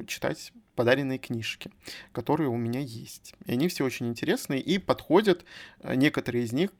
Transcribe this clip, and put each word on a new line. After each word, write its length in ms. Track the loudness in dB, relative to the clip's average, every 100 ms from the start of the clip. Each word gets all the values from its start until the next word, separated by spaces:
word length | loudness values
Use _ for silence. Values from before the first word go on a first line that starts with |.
| -8
читать 460 | -6 -4 -4 -10 -20 _ 0
подаренные 440 | 4 4 2 -4
книжки, 500 | -4 -6 -6 -8 -12 -16 -16 -16 -12
которые 360 | -8 0 0 2
у 60 | 0
меня 240 | -2 -2
есть. 560 | -4 -10 -14 -18 -20 -16 -4
И 60 |
они 160 | 0 0
все 160 | 2 -2
очень 220 | -2 -4
интересные 540 | -4 -2 -2 0 -4
и 160 | 0 0
подходят, 640 | 2 -2 6 6 6 2 0 -18 -20 -14
э, 140 | -2 4
некоторые 500 | 4 4 -2 -2 0
из 80 |
них, 180 | 0 -2 -2